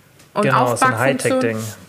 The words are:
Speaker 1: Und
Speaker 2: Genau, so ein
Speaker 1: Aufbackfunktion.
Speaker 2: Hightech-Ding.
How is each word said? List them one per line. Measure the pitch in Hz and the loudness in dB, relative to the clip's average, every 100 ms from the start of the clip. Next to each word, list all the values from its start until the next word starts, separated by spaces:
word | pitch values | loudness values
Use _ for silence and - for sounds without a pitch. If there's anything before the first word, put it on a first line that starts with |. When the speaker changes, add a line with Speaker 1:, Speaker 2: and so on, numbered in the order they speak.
| _ - - | _ -20 -8
Speaker 1:
Und | - | -2
Speaker 2:
Genau, | 139 135 123 117 | 2 2 2 2
so | |
ein | 262 | 0
Speaker 1:
Aufbackfunktion. | 113 127 131 123 131 | 2 0 0 0 0
Speaker 2:
Hightech-Ding. | 117 110 110 104 | 0 -4 -8 -12